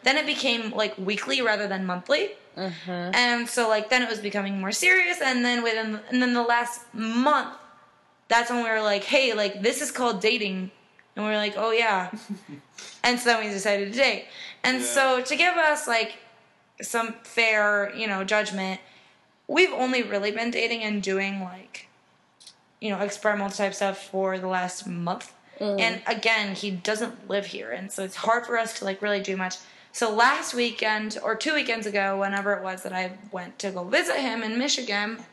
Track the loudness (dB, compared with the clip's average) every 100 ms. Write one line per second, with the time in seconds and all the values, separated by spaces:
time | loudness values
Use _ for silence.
0 | 4 2 2 0 0 0 -2 -2 -2 -2
1 | -4 -2 -2 0 2 2 0 -2 -2 -4
2 | 2 2 2 -6 -18 -8 -6 -6 -6 -6
3 | 0 2 4 2 0 0 2 2 2 0
4 | 2 -4 -4 -4 -2 -4 -4 2 4 4
5 | 4 0 0 2 2 2 0 0 -2 -6
6 | -2 0 2 2 2 2 0 -8 -12 -6
7 | -2 2 4 4 0 -10 -20 -20 _ _
8 | _ _ _ 4 4 0 0 2 2 0
9 | 4 4 4 2 0 0 0 0 -4 0
10 | 0 2 2 2 -2 -4 -6 -12 _ _
11 | _ -6 -2 0 -2 0 0 2 2 2
12 | -2 -8 -10 -12 -12 -18 _ -20 -18 0
13 | 2 2 4 2 2 -2 0 0 0 2
14 | 2 2 -8 -16 -18 -2 0 0 0 4
15 | 4 4 0 2 4 4 4 2 2 0
16 | 0 -6 -20 -20 _ _ _ _ -4 -2
17 | -2 -6 -6 2 4 4 4 2 0 -4
18 | -4 -2 2 2 2 -2 -4 -6 -10 -20
19 | _ _ _ _ -2 4 4 4 0 0
20 | 0 -2 -2 -2 -2 0 -2 -2 -2 -2
21 | -2 -2 -2 -4 -8 -12 -18 -20 -20 _
22 | _ _ _ _ -20 -20 _ _ -6 -2
23 | -4 0 0 0 -2 -2 -2 0 -2 -4
24 | -6 -2 -2 -2 -2 -2 -2 -6 -8 -6
25 | -4 -4 -8 -20 _ -6 -2 0 0 -2
26 | -4 0 2 2 0 -4 -4 -4 -2 -2
27 | -2 -8 -4 -4 -4 -10 -8 -8 -8 -8
28 | -8 -4 2 2 2 -2 -2 -4 -6 -2
29 | 0 0 0 -4 -4 -6 -14 -20 -14 -2
30 | 0 6 6 6 -2 0 -2 0 0 0
31 | -2 -4 -2 -2 0 0 0 -2 -2 0
32 | 0 0 0 0 0 -2 -2 -8 -6 -4
33 | -6 -8 -12 -10 -10 -8 -6 -6 0 0
34 | 2 0 -2 -2 -2 -2 0 -2 -2 -2
35 | -2 -6 -14